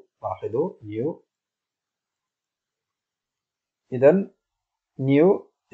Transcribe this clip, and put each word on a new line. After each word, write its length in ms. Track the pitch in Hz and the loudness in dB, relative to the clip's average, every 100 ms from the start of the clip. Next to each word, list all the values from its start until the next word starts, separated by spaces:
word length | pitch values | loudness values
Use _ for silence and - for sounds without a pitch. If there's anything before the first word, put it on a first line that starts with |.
| _ _ | _ _
لاحظوا 500 | 104 92 107 113 - - | -14 -12 -8 -6 -6 -8
new، 320 | 104 107 147 - _ _ _ _ _ _ _ _ _ _ _ _ _ _ _ _ _ _ _ _ _ _ _ _ _ _ - | -14 -8 -8 -10 _ _ _ _ _ _ _ _ _ _ _ _ _ _ _ _ _ _ _ _ _ _ _ _ _ _ -12
إذن 380 | 123 139 190 - _ _ _ _ _ _ - | 2 4 4 -2 _ _ _ _ _ _ -8
new 420 | 135 143 180 - - _ - | 0 4 4 2 -4 _ -8